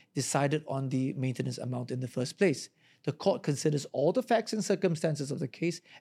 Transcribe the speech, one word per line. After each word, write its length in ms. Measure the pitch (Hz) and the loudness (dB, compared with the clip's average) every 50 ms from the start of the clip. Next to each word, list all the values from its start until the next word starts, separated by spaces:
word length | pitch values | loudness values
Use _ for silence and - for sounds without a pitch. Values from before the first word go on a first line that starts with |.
| - _ - | -18 _ -4
decided 500 | 143 131 - - 143 143 139 151 151 156 - | -4 -2 2 2 2 2 2 2 0 -2 -2
on 220 | 135 135 135 131 | -4 -4 -2 -2
the 240 | 131 131 131 131 - | 0 0 0 0 -2
maintenance 440 | 139 127 131 120 - 131 127 123 - | -2 -2 -2 -2 -2 -2 -4 -4 -6
amount 320 | - 123 123 123 123 - | -4 -4 -4 -4 -6 -6
in 120 | 123 127 | -6 -6
the 60 | 127 123 | -6 -4
first 300 | - 131 123 - - - | -4 -4 -4 -2 0 2
place. 320 | 202 180 131 - - - _ _ _ _ _ _ - | 4 4 2 2 -4 -14 _ _ _ _ _ _ -6
The 80 | 156 | -6
court 300 | 156 - - 196 185 - | -4 0 2 2 2 2
considers 460 | - - 143 - - 156 147 143 - - - | 0 -2 0 2 2 2 2 0 -2 -4 -2
all 200 | 127 143 165 180 | 2 2 4 4
the 80 | 254 | 2
facts 320 | 240 - 233 220 226 - - | 2 4 2 2 2 0 -2
and 100 | 214 190 | -2 0
circumstances 680 | - 202 - - 180 160 156 - 160 151 147 143 139 | 0 0 2 2 2 0 2 0 0 0 0 -4 -4
of 80 | 143 - | -4 -4
the 80 | 156 127 | -4 -6
case 340 | - - 160 175 165 - _ - - - | -4 -2 -2 -2 -2 -4 _ -18 -20 -14